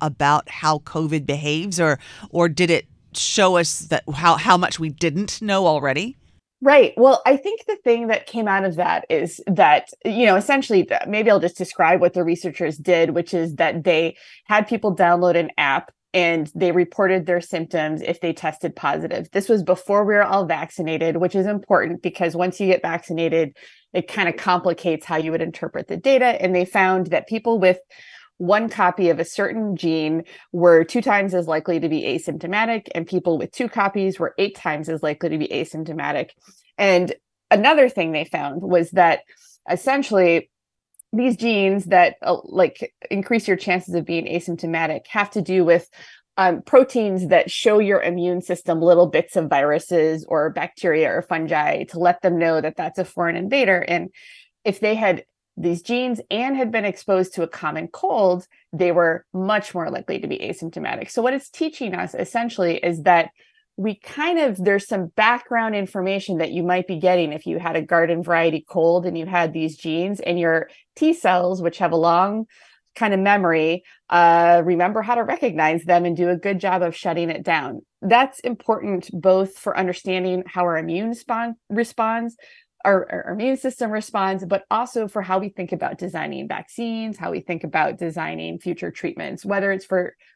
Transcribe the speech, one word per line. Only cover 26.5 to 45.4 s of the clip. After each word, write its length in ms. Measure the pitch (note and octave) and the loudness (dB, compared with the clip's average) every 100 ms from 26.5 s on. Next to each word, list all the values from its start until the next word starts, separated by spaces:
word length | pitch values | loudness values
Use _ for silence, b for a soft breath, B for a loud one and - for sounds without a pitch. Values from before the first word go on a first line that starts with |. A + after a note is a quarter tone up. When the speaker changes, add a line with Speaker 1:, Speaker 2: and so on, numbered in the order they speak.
Speaker 2:
they 120 | F3+ F3+ | 0 0
found 400 | G#3 F#3 F#3+ E3 | 2 2 2 0
that 200 | E3 - | -2 -2
people 320 | A3 A#3 A3+ | -4 -2 2
with 200 | F#3 F#3 - B B B B - | 4 2 -2 B B B B -6
one 320 | F3 G#3 A3+ | 0 0 0
copy 400 | A3 F3+ F3+ F3+ | 0 0 2 2
of 80 | D#3 | 0
a 60 | |
certain 520 | E3+ - G3 A3+ G#3+ F3 | -2 -4 -4 -4 -6 -4
gene 480 | E3+ D#3+ D#3 E3 E3 B B | -2 -2 -2 -4 -6 B B
were 320 | F3 F3 E3 | 2 6 6
two 200 | E3 A#3+ | 6 0
times 320 | A#3+ G3+ G3 | 0 0 2
as 120 | F3+ E3 | -2 -2
likely 320 | D#3+ D#3 E3 | -2 -2 -2
to 120 | D#3+ | 0
be 140 | D#3 | -2
asymptomatic, 840 | - D#3+ E3+ D#3 E3+ G#3 A3+ A3+ - | -2 -4 -6 -8 -4 -2 -2 -2 -6
and 120 | E3 E3 | -10 -4
people 300 | F3+ F3+ D#3 | -2 0 -2
with 160 | - | -2
two 160 | - A3+ | -6 -4
copies 500 | A3+ G3 G3+ F#3+ F3+ | 0 0 0 -2 -2
were 160 | E3 - | -4 -2
eight 180 | G3+ - | -2 -2
times 320 | E3+ D3+ D#3 | -6 -6 -6
as 140 | D#3+ | -4
likely 260 | D3+ D3 E3+ | -4 -4 -4
to 80 | D#3 | -4
be 100 | - | -4
asymptomatic. 800 | - - D#3 D#3+ D#3 C#3+ C#3+ - _ b b b - | -4 -6 -8 -10 -6 -4 -4 -6 _ b b b -2
And 360 | G3 F3+ F3+ - _ _ - | 2 4 2 -6 _ _ 2
another 400 | G#3 G3+ D#4+ E3+ | 4 4 6 4
thing 220 | F#3+ E3 | 2 -4
they 120 | D#3 | -4
found 380 | D#3 D#3+ C#3+ D3+ | -4 -6 -6 -6
was 300 | F#3+ F3 E3 | 0 0 2
that 280 | F3+ E3+ D3+ - b b b - | 4 4 4 -4 b b b -6
essentially 800 | F3+ - C#4 C4+ G3+ F3 E3 - _ _ _ _ _ - | -4 0 -2 0 4 4 4 0 _ _ _ _ _ -8
these 240 | A3 B3+ F#3+ | -2 0 0
genes 480 | A#3 G#3+ F#3+ G3+ F3 | 0 0 2 0 2
that, 280 | F3+ D#3 - | 4 4 2
uh, 160 | - F3 | -4 -4
like, 500 | - - D#3 - - _ - | -2 0 0 0 -16 _ -6
increase 360 | G3 F#3+ A3+ G#3 | -4 0 -2 0
your 120 | G3 | -2
chances 360 | - F3+ F3+ | 0 -4 -2
of 120 | F3 - | -6 -4
being 180 | E3+ | -4
asymptomatic 840 | - E3+ F3 E3+ E3 E3 D#3+ C#3+ - | -4 -6 -6 -8 -4 -4 -2 -6 -6
have 220 | G#3+ G3+ | -6 -4
to 100 | G#3+ | -4